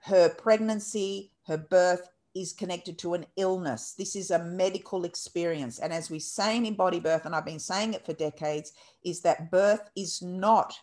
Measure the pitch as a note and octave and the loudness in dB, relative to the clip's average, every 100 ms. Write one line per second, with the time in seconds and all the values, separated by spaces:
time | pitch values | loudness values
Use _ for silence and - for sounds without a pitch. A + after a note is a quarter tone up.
0 | - F#3+ E3+ A#3+ - A3 A3 G#3+ G3+ G#3+ | 4 6 6 4 4 4 4 -2 -4 -4
1 | G3 G3 G3 _ - D#3 D#3 F#3 F3+ F3+ | -4 -4 -10 _ -8 -8 4 6 6 2
2 | F3+ _ _ F#3 F3+ - F#3 F3 F#3 E3+ | -2 _ _ -10 -10 -8 -8 -8 -10 -10
3 | F3 F3 D3+ - F#3 F#3 E3 A2+ - - | -4 -4 -6 -2 0 0 -2 -4 -8 -10
4 | G3 G3+ F3+ E3+ E3+ F3+ F#3+ F#3+ - F#3+ | -8 -8 0 0 0 0 0 0 -6 -6
5 | F3 - - F3 E3+ D#3+ B2+ A#2 D#3+ E3 | -4 -8 -8 -4 -2 -2 -6 -6 -6 -6
6 | D#3+ D#3 - - G#3 A3+ A3+ G3+ F#3 F3 | -6 -10 -8 -2 0 0 -2 0 0 0
7 | D#3+ D#3+ D#3+ E3 D#3+ D#3+ - F#3 A3 G#3 | 0 0 0 -4 -4 -10 -6 -4 -2 -4
8 | - D#3 D3+ - D3+ D3+ D3+ _ - _ | -8 -4 -4 -4 -4 -4 -8 _ -20 _
9 | F3+ E3 F3 - E3 F#3 G3+ G#3+ - - | -8 0 2 2 2 4 4 4 0 -10
10 | F3+ - F3+ F3+ G3 A3 - - | -8 -8 -8 -2 4 4 4 -6